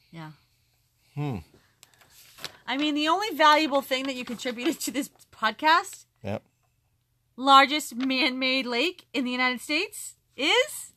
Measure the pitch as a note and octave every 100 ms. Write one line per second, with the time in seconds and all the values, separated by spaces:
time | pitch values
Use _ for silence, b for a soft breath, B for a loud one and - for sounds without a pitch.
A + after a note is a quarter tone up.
0 | _ E3 D#3 D3+ _ _ _ _ _ _
1 | _ C#3+ C#3+ G#2 - _ _ _ - _
2 | - B B B B B - C4+ D4+ D4
3 | D#4 F4+ G#4+ D4 D4+ D4+ D#4 C#4 - C4
4 | C4+ B3+ A#3+ A3+ B3+ A#3 C4+ - - A#3
5 | C4 _ _ - A3 A3 D#4 E4+ F#4+ -
6 | - _ G2 G#2 - _ _ _ _ _
7 | _ _ _ - C4+ C4+ C#4 D4+ - A#3
8 | C4 C4 C4 B3+ C4 C4 B3 A#3+ E4 F4+
9 | - C#4+ B3 B3+ B3+ B3 - D4+ G#4 -
10 | - - _ - D4 A4 D5+ - -